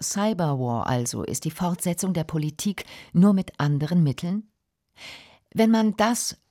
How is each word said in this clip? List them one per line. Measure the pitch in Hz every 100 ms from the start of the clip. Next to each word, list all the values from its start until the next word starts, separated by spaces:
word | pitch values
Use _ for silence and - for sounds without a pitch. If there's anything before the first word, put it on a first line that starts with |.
Cyberwar | - 202 208 190 160 135 123 117 -
also | 123 120 113
ist | - -
die | 160
Fortsetzung | - 180 175 175 175 190
der | 170
Politik, | 160 160 151 - 208 190 - - -
nur | 170 196
mit | 196 185 -
anderen | 143 143 151 175
Mitteln? | 151 127 175 202 214 _ _ _ _ _ - - - _ _
Wenn | - 226
man | 226 220 -
das | 220 240 - - _